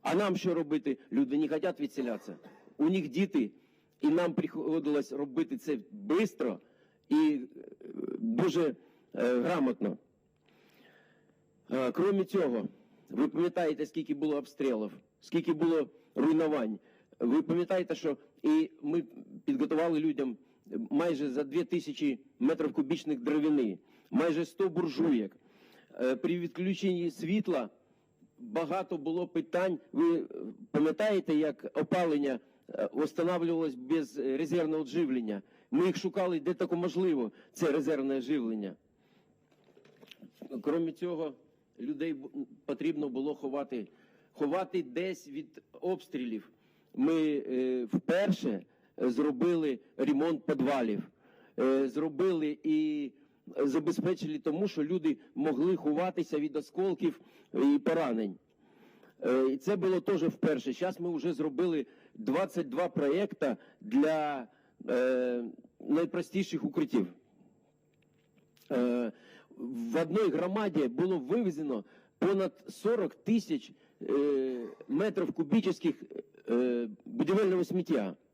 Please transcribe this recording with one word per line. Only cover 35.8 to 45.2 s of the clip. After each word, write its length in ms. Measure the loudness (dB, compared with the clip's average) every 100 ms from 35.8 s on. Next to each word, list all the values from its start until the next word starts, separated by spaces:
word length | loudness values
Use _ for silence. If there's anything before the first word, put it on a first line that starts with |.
| 2
їх 120 | 0
шукали, 420 | -2 -2 0 0
де 140 | -2
таке 220 | -2 -2 0
можливо, 560 | 0 0 2 2 -2 -6 -20
це 180 | -2 0
резервне 500 | 2 0 0 0 -2
живлення. 520 | 0 -2 -2 -4 -6 -10 _ _ _ _ _ _ _ _ _ -20 -20 _ -20 -20 -20 _ -12 -6
Крім 320 | -2 -2 -2
цього, 400 | -4 -6 -4 -6 -8 _ _ _ -12
людей 340 | -8 -4 -4
бу-, 340 | -6 -10 -10 -12 -12 -10
потрібно 440 | -4 -2 -2 -4
було 260 | -4 -4 -4
ховати, 520 | -6 -6 -4 -6 -8 _ _ _ _
ховати 500 | -4 -2 0 -2 -4
десь 440 | -4 -4 -4 -6